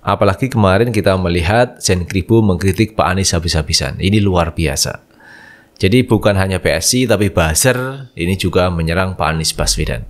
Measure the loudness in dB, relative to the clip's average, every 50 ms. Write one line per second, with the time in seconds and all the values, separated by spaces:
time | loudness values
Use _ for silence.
0 | _ -2 0 2 2 2 2 0 -2 -2 0 2 2 4 4 2 2 0 0 0
1 | 2 2 0 2 0 0 0 0 0 2 2 2 2 0 -2 -8 -2 -2 0 0
2 | -2 -2 -4 -4 0 2 2 4 4 2 0 0 0 -2 0 0 0 -2 0 -2
3 | 0 0 0 0 -2 0 -2 -2 -2 0 -2 -2 -2 0 -2 -2 -2 -4 -6 -4
4 | -2 0 2 2 2 2 2 0 0 0 -2 -4 -2 -2 -2 -2 -4 -6 -6 -12
5 | _ _ _ _ -20 -20 -20 -20 -20 -20 -20 -20 -20 _ _ _ 0 2 2 2
6 | 2 4 2 2 2 2 2 2 0 0 -2 -2 0 0 0 0 0 0 0 0
7 | 2 2 2 2 2 0 2 0 0 2 0 2 2 2 0 0 -4 -8 -10 -12
8 | -16 -16 _ -6 -2 -2 -2 0 -2 0 0 2 0 0 0 -2 -2 -2 0 0
9 | -2 -2 -2 -2 -2 -2 -2 -2 -4 -4 -4 -2 -2 -2 0 -2 -2 -4 -4 -6
10 | -8 -12